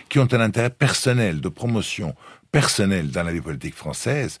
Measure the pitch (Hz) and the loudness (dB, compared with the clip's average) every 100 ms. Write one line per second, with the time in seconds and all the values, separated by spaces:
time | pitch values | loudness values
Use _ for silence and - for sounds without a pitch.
0 | - 143 127 123 110 120 120 - 135 - | -2 2 4 4 2 2 0 2 0 2
1 | 131 123 107 78 90 - 120 113 - - | 2 2 2 0 -4 -4 -2 -2 -2 -4
2 | 82 - - - _ 151 135 - 98 95 | -6 -8 -16 -20 _ 2 2 2 2 2
3 | 73 87 85 85 80 69 80 - 76 65 | 0 -2 -2 -4 -6 -8 -10 -10 -10 -6
4 | 120 147 98 - | -2 -2 -4 -8